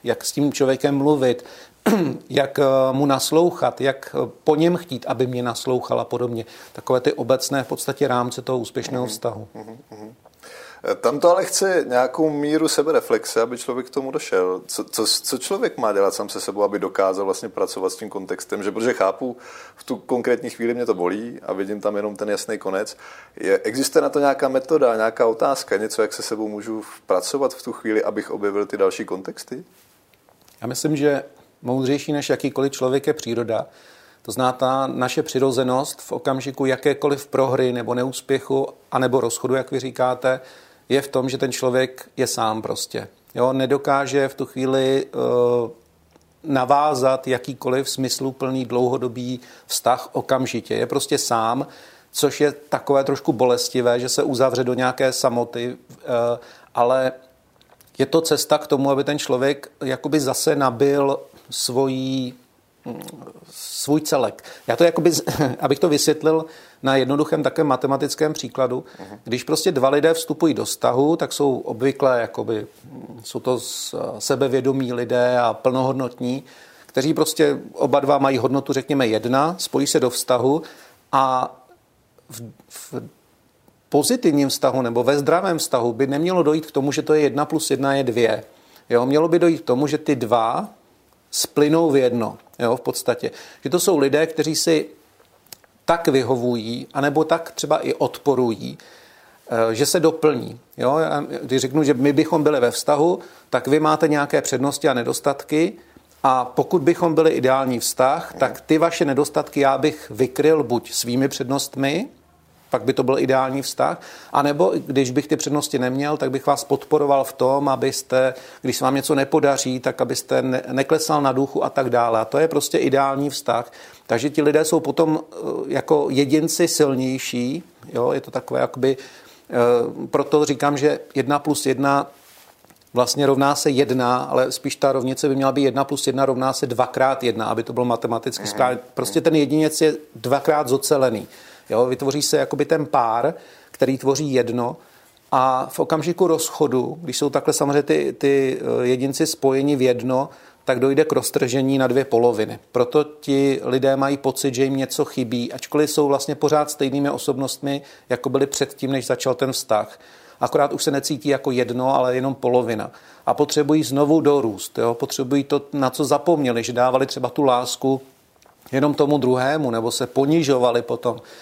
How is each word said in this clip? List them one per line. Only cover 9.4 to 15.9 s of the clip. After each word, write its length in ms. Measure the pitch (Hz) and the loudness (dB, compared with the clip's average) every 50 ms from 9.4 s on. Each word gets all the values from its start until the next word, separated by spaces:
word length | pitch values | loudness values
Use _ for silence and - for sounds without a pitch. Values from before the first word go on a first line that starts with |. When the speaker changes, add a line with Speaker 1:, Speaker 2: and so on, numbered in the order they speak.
| 107 104 - | -14 -16 -18
Speaker 2:
Mhm, 240 | 110 107 113 113 - - _ | -18 -18 -18 -20 -20 -20 _
mhm. 220 | 110 107 107 110 127 _ _ - _ _ - - - - - - - - - - 98 - | -20 -18 -18 -20 -20 _ _ -20 _ _ -20 -20 -20 -20 -20 -20 -18 -8 -4 -4 -4 0
Tam 180 | - 117 143 143 | 0 -2 0 4
to 100 | 175 170 | 4 6
ale 140 | 180 190 185 | 6 4 2
chce 400 | - - - - 190 185 160 - | -2 -2 0 0 2 2 0 0
nějakou 420 | - 123 123 127 127 - 165 160 151 | 2 2 2 2 2 0 0 0 0
míru 380 | 147 147 147 147 156 156 160 | 0 -2 -2 0 0 2 2
sebereflexe, 720 | 151 - 151 143 160 151 117 - - 120 104 - - - 113 | 2 0 0 0 2 2 0 2 2 0 -2 -2 -2 -2 0
aby 160 | 113 123 123 | 0 0 -4
člověk 300 | 117 - - 123 127 123 | -8 -8 -6 -6 -8 -8
k 20 | - | -6
tomu 220 | - 143 135 131 | -8 -6 -6 -6
došel. 500 | - - - - 95 92 90 92 92 92 - | -8 -8 -6 -2 0 0 0 0 -2 -6 -8
Co, 160 | - - - 123 | -8 -8 -8 -8
co, 220 | - - 117 110 | -6 -4 -2 0
co 300 | 104 - - - - 135 | 0 -2 -2 -2 -6 -6
člověk 400 | 123 - - 196 196 254 - - | -6 -4 -6 -4 -2 -2 -4 -2
má 160 | - 120 107 | -2 -2 0